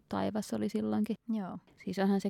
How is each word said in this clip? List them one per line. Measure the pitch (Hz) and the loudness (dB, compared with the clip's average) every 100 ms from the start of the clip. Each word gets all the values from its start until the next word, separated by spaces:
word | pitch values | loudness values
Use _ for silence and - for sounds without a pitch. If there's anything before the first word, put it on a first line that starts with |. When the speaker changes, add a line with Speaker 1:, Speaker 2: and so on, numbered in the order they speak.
| - | -2
Speaker 1:
taivas | 196 196 214 - | -2 0 -2 -2
oli | 220 214 | -2 0
silloinkin. | 214 214 214 214 220 - | 0 0 0 0 -2 -4
Speaker 2:
Joo. | 220 180 208 - - | -4 -4 -8 -16 -12
Speaker 1:
Siis | - 185 | -6 2
onhan | 196 | 4
se | 196 | 4